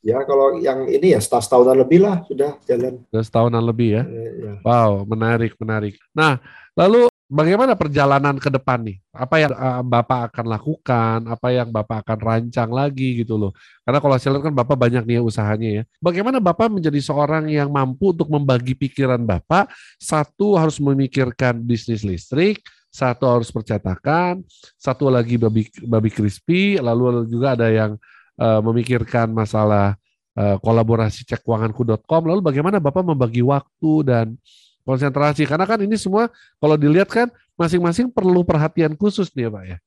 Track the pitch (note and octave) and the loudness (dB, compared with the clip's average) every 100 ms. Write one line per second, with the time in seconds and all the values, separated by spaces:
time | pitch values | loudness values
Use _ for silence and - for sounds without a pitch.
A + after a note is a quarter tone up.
0 | A2 B2+ C3+ C#3 C3+ E3 C3+ C3 B2+ C#3 | -2 -2 0 2 2 2 -2 -2 -2 2
1 | F3+ B2 - A#2+ A2 B2+ B2 C3 B2+ E3+ | 4 2 2 -2 4 4 6 6 6 6
2 | G#3 F3+ - C3+ C#3+ C#3+ - B2 B2+ B2+ | 4 0 -6 -4 -4 -4 -4 -2 -2 -8
3 | _ A2 A2 A#2 A#2 A#2 A#2 A2+ A#2 G#2+ | _ -6 -2 2 2 2 -2 0 0 0
4 | C3+ - - C3+ A2 G2+ A2 A#2+ A2 G2+ | -2 -8 -12 -12 -14 -6 2 4 4 2
5 | G2+ A2 A2+ A#2 A2+ - A2 A2 G#2 - | -2 -2 0 0 -2 -4 -6 -4 -6 -10
6 | _ D3 D#3 B2+ - - - - F3+ A#3 | _ 0 0 0 -8 -20 -8 2 4 6
7 | A#3+ _ _ C#3 D#3+ G3+ C4 G#3 D3+ C#3+ | 4 _ _ 0 2 2 2 0 0 2
8 | C#3 C#3 C#3+ C3+ C#3 C3+ C3+ B2 A2 F#2+ | 4 4 2 -2 -2 -2 -2 -2 -4 -12
9 | _ - B2+ D#3+ D3+ C3 C3 B2 B2+ A#2+ | _ -10 -2 0 0 0 -4 -4 0 0
10 | A#2+ B2+ A#2+ - A#2 A2 D3 D#3 - A#2+ | 0 -2 -4 -6 -6 -4 -6 -8 -2 0
11 | A2+ A2+ A2+ A#2 B2 B2 A#2 A2+ G#2+ A2 | 0 -2 -4 -6 -2 -2 -2 -4 -4 -8
12 | - A2 A2 A2+ A#2+ A#2+ A2+ B2 C#3+ C3+ | -4 -4 -2 -2 -2 -4 -4 -2 -4 -2
13 | C3 A#2+ A#2 A2 G2 - _ _ - C#3 | -4 -4 -2 -2 -4 -8 _ _ -2 0
14 | C#3+ C3 C#3 C#3 D#3 C#3 A#2+ C3+ A#2+ B2 | 2 0 0 -2 -2 -2 0 2 2 0
15 | A2+ A#2+ A2+ A2 G#2 G#2+ A2+ G#2 A#2 _ | 0 0 0 -2 -2 -2 -2 -4 -6 _
16 | E3+ F3 A3 C4 F3+ E3 A3+ G3+ D#3 C#3+ | -4 -2 -2 0 0 2 0 0 -2 -2
17 | C3+ C#3+ D3 D#3+ D#3 D3+ C#3+ C#3+ C3 B2+ | -2 -2 0 0 0 -2 0 0 -2 0
18 | G3 E3+ D3+ D3 C#3 B2 B2 B2+ C3+ - | -2 0 -2 0 2 0 -2 -6 -6 -2
19 | C3+ B2 A#2 F2+ _ E3+ G3+ - - _ | -2 0 0 -4 _ 0 0 -8 -20 _
20 | - D#3 D3 _ G#3 F#3+ D#3+ D3 C#3 C3+ | -4 -2 -4 _ 0 2 2 0 -2 0
21 | C3+ C#3 B2+ - C3 A#2 A#2+ A2+ - A2 | -2 -2 -2 0 -2 -2 -2 -4 -4 -6
22 | G2+ F2 - C3 F#3+ G#3 - _ _ - | -4 -6 -4 0 0 -2 -10 _ _ -4
23 | C3 B2 C3 A#2+ A#2 A2+ G#2 G#2 F#2+ F2+ | -2 0 2 2 0 -8 -4 -4 -4 -4
24 | C#3+ E3 F3+ F#3 - _ - _ - B2+ | -2 0 0 -4 -12 _ -20 _ -6 -2
25 | C#3 B2+ A#2 A#2+ A2+ A2 G#2+ - A#2+ A2+ | 2 2 2 0 2 0 -2 -10 -2 0
26 | A2 - G#2 - - F3+ G3+ F#3+ B2 A#2 | 0 0 -2 -2 -2 0 2 0 0 0
27 | B2 A#2+ A2+ A#2 C3+ A#2+ A2+ A2 G#2+ G#2+ | 0 0 -2 -2 -2 2 2 2 0 -6
28 | _ _ _ - A2+ A2 A2 A#2 A#2 B2 | _ _ _ -2 2 2 2 0 0 -2
29 | - B2 A2+ A2+ G#2+ G#2+ G#2+ G#2 G2+ G2+ | 0 -2 0 -2 -2 0 2 2 2 -2
30 | _ _ _ - G2+ G2 A2+ A#2 A2 A2+ | _ _ _ -4 -2 0 2 2 2 0
31 | G#2+ - - A#2+ - A2+ A2 G#2 A#2 A2 | 0 -4 -10 -8 -4 -2 -2 -2 -2 -2
32 | - E3 E3 F#3+ E3+ C3+ D3+ G#3 C#3+ F#3 | 0 -2 0 0 0 0 0 0 0 -2
33 | F3+ C#3+ A#2+ A#2 B2 C#3 - _ D#3 D#3 | -2 0 0 0 0 0 -4 _ 0 0
34 | C#3 A#2+ A2+ A#2+ _ _ _ _ - C3 | 2 0 -2 -8 _ _ _ _ -4 -2
35 | C#3+ C#3 D3 C#3+ D3 D#3 F#3+ A3+ G3+ A3 | -2 0 -2 0 -2 -2 -2 -2 -2 -2
36 | F#3+ G3+ A#3 _ _ _ D3+ D3+ D3 E3 | -2 0 -2 _ _ _ 0 2 4 4
37 | G3 A3 A#3+ _ _ - E3+ F3 F3 E3+ | 2 0 -2 _ _ -4 -2 0 0 0
38 | B3+ A#3 F#3 F3+ F3 D#3+ D#3 - D#3 D#3 | -2 0 2 2 2 0 0 0 -2 0
39 | G#3 G3 F#3 C3+ A#2 G#2 F#2 F2 | -2 -2 -6 -4 -6 -8 -14 -16